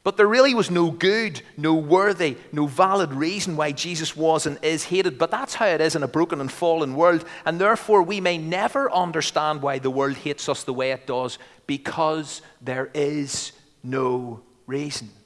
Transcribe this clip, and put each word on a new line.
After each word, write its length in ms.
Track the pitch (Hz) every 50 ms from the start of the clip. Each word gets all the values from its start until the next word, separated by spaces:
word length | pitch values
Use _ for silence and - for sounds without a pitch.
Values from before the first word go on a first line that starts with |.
But 160 | _ 190 196
there 100 | 214 208
really 280 | 208 220 254 262 285 254
was 160 | 233 180 -
no 180 | 175 175 170 165
good, 540 | 147 - 175 185 208 226 226 202 147 120 - - -
no 200 | 147 147 156 160
worthy, 640 | 160 151 147 170 185 196 208 196 165 175 147 120 - - -
no 140 | - 147 147
valid 480 | 143 127 170 185 190 196 196 180 147 139
reason 440 | 135 156 165 196 202 - 190 160
why 160 | 151 151 151 139
Jesus 420 | - - 170 175 156 160 - -
was 320 | 151 156 160 160 151 -
and 100 | 156 143 - -
is 220 | 156 165 156 -
hated. 340 | - 180 190 180 185 127 -
But 100 | 165 165
that's 240 | - 226 277 - -
how 140 | - 233
it 140 | 202 165 151
is 140 | 156 160 -
in 60 | 160
a 60 | 139
broken 340 | 123 - 156 160 - 165 143
and 100 | 135 135
fallen 440 | - - 175 170 165 165 151 135 131
world. 300 | 143 170 175 175 160 - - - - -
And 160 | 156 165 175
therefore, 400 | 190 208 226 - - - 214 196
we 200 | 175 170 208 202
may 180 | 185 180 175 165
never 500 | 156 160 175 185 214 240 - 277 277 -
understand 680 | - 180 180 170 160 160 147 - - 156 151 151 151 147
why 160 | 139 139 135
the 140 | 135 127 131
world 240 | 131 135 135 139 135
hates 340 | - - 147 143 - - -
us 140 | 139 - -
the 100 | - 127
way 180 | 123 131 131
it 140 | 131 127 -
does, 320 | - 127 127 127 123 - - - - - _ _
because 760 | - 143 139 - - - 165 160 156 156 160 151 139 - - - - _ _
there 300 | 123 131 127 131 131 135 -
is 580 | 151 143 143 151 147 143 131 - - - - - _ _ _ _ _ -
no 580 | 127 131 135 131 127 123 123 123 120 117 110 _ _ _ _ _
reason. 460 | - 131 143 147 147 143 - 120 104 - - _